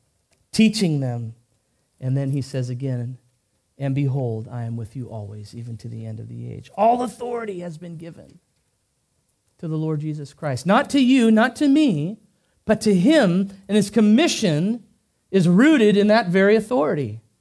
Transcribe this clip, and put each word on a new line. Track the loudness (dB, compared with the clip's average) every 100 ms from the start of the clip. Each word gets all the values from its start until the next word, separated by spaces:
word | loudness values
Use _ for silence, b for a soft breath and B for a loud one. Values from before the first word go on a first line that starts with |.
| _ _ _ _ _
teaching | 0 2 2 -2 -2
them. | -4 -6 -10 -14 _ _ _ _ _ _
And | -4 -4
then | -2
he | -4
says | -6 -6 -6
again, | -6 -6 -6 -8 -12 _ _ _ _ _ -8
"And | -4
behold, | -2 -2 -2 -4 -6 -8
I | -10
am | -8 -8
with | -10 -12
you | -14
always, | -14 -14 -16 -16
even | -16 -14 -14
to | -14
the | -14 -12
end | -14
of | -14
the | -14 -14
age." | -14 -14 0
All | 2 2
authority | -2 -8 -8 -8 -8 -10
has | -12 -14
been | -16 -16
given | -16 -18 -20 _ _ _ _ _ _ _ _ _ _ _ _ _
to | -8
the | -4
Lord | -4 -4
Jesus | -6 -8 -12
Christ. | -10 -6 -4
Not | 2 2 2
to | 2
you, | 4 4 4
not | 4 2 2
to | 2
me, | 4 4 0 -4 -8 _ _ _ _
but | -2 0
to | 2
him, | 4 4 4 4 2 -2 -8 -2
and | 0
his | 2
commission | 2 4 6 4 0 0 0 -2 -4 -10 _ _ _ _
is | 2 4
rooted | 4 4 4 4 4
in | 4
that | 2 2
very | 2 4 2
authority. | 0 -2 -2 -2 -6 -10 -18 _